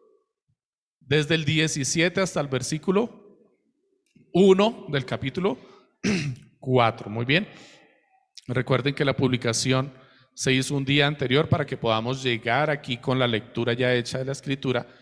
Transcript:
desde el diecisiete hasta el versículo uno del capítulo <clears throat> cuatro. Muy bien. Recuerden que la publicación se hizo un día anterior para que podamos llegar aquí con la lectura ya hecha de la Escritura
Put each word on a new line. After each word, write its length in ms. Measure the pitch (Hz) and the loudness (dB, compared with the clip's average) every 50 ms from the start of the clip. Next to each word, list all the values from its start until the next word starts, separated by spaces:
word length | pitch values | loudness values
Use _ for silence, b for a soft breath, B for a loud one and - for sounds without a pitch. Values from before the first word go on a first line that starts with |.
| _ _ _ _ _ _ _ _ _ _ _ _ _ _ _ _ _ _ _ _ | _ _ _ _ _ _ _ _ _ _ _ _ _ _ _ _ _ _ _ _
desde 340 | _ 123 143 156 147 143 160 | _ -2 0 0 2 2 0
el 120 | 160 156 | 0 0
diecisiete 760 | 147 160 156 160 151 - 151 131 - - 165 165 180 175 196 | 0 2 2 2 0 0 -2 -4 -2 0 2 2 2 2 0
hasta 220 | 190 - - 175 | -2 -2 -2 -4
el 60 | 143 135 | -4 -2
versículo 1000 | 131 127 127 - 160 151 - 196 180 202 240 - - - - - - _ _ _ _ _ _ _ _ _ _ _ _ _ _ _ _ _ _ _ - | -4 -4 -4 -4 -6 -4 -2 0 0 0 0 -2 -6 -16 -20 -20 -20 _ _ _ _ _ _ _ _ _ _ _ _ _ _ _ _ _ _ _ 4
uno 500 | 170 202 196 190 190 208 226 233 - - - | 6 6 8 8 6 4 2 0 -4 -8 -4
del 160 | 147 135 127 | -4 -4 -2
capítulo 520 | - 120 110 135 135 - 185 180 208 262 B B B B B B B _ _ | -4 -6 -6 -6 -6 -4 -2 -2 -2 -4 B B B B B B B _ _
<clears throat> 580 | - 214 202 170 147 139 123 - - - _ _ | -2 -2 -2 0 -2 -4 -8 -10 -14 -20 _ _
cuatro. 480 | - 131 127 127 117 110 110 - - 98 | -4 2 4 4 4 4 2 -2 -8 -8
Muy 160 | 104 113 120 | -6 -4 0
bien. 240 | 123 147 - 214 - B B B B B B B B B B B B B _ _ _ _ - - | 2 2 2 2 -2 B B B B B B B B B B B B B _ _ _ _ -18 -12
Recuerden 480 | - 120 127 120 - 131 123 117 143 143 | -6 -4 -4 0 0 0 0 0 -2 -2
que 120 | - 151 | 0 -2
la 100 | 139 131 | -2 0
publicación 760 | - 135 127 127 120 - 117 113 - - 127 131 131 135 139 b b b b b b b b _ | 0 0 0 0 0 0 -2 -2 0 0 2 2 0 0 -2 b b b b b b b b _
se 180 | - - 135 | -4 0 2
hizo 240 | 131 131 131 - 147 | 2 2 2 0 -2
un 80 | 139 135 | -4 0
día 220 | 131 139 147 143 | 2 2 4 4
anterior 420 | 143 151 - 139 123 127 147 - - | 2 0 -2 -2 2 2 2 2 2
para 160 | - 165 143 | 0 0 0
que 140 | - 135 - | -4 -6 -2
podamos 440 | - 113 110 110 113 123 135 131 | 0 0 0 0 0 -2 -4 -2
llegar 460 | 135 127 117 110 - 117 117 139 151 151 | -2 -2 -2 -2 -2 0 0 0 0 0
aquí 300 | 147 147 - 139 123 - | -2 -4 -4 -8 -8 -6
con 200 | - 135 127 131 | -2 -2 0 2
la 80 | 127 | 2
lectura 460 | 123 113 104 - - - 117 117 120 | 2 0 -2 -4 -4 -6 -4 -2 -2
ya 220 | 117 123 127 123 127 | 0 0 0 2 2
hecha 240 | 120 120 - - 131 | 0 -2 -4 -6 -6
de 80 | 131 | -6
la 60 | 131 | -6
Escritura 540 | 139 - - 143 139 139 - 131 120 120 - B B B | -8 -8 -6 -6 -6 -4 -2 -2 -2 -2 -4 B B B